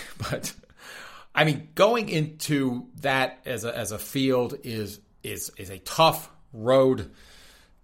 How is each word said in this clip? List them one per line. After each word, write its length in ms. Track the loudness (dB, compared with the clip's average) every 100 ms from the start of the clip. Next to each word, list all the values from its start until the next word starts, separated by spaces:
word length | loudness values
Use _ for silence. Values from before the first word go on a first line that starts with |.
<laughs> 300 | -12 -8 -6
But, 200 | -6 -8 -14 -20 -20 -18 -18 -18 -20 -4
I 100 | 2
mean, 240 | 2 2 -2
going 340 | 4 4 4 0
into 800 | -2 -2 -4 -2 0 0 -2 -8 -6
that 380 | 0 0 0 -4
as 200 | -8 -6
a, 120 | -6 -6
as 160 | -6
a 60 | -8
field 600 | -6 0 2 2 0 -6
is, 360 | -8 -6 -6 -10 _ _
is, 300 | -10 -10 -10 -12
is 100 | -14
a 100 | -12
tough 500 | -4 4 4 4 -6 -20 -18
road 560 | -4 4 6 6 4 -4 -14 -20 -20 -20 -20 _ _